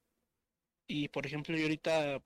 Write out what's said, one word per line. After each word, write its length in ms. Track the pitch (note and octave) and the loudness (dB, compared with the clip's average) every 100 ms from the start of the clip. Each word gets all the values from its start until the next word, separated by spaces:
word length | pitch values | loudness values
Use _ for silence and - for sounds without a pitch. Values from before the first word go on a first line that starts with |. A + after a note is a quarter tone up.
| _ _ _ _ _ _ _ _ - | _ _ _ _ _ _ _ _ -6
Y, 200 | D3 D3 | -4 -2
por 160 | - C3+ | -4 -4
ejemplo, 300 | D3+ D3 D#3+ | -4 -2 0
yo 60 | |
ahorita 560 | D#3 D#3 E3 D#3+ D3 C3+ | 2 0 2 2 2 -2